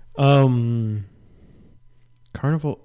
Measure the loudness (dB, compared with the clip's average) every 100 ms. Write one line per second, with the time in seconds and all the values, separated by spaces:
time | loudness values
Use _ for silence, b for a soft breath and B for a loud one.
0 | b -2 2 4 4 2 0 -2 -2 -4
1 | -8 B B B B B B B -20 _
2 | _ _ _ -8 -4 -2 -4 -8